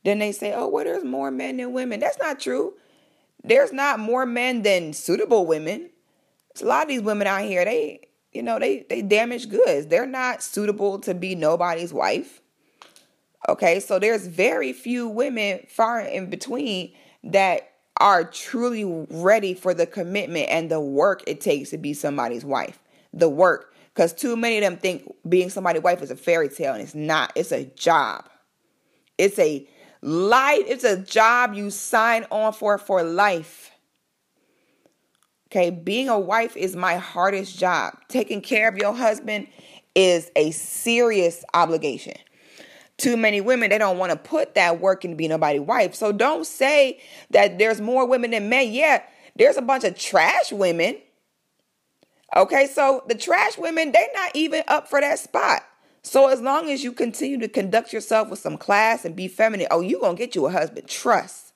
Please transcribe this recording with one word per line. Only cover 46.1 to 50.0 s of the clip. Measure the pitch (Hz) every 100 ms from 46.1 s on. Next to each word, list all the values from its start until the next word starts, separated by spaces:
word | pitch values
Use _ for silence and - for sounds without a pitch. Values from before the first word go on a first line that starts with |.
don't | 208 247 320 320
say | - 269 302 269 247 - - -
that | - 202 175
there's | 220 214
more | 214 254 247
women | 254 240
than | 226 208
men. | 254 247
Yeah, | 233 311 254 - _ - -
there's | 254 -
a |
bunch | 240 262
of | 208
trash | 175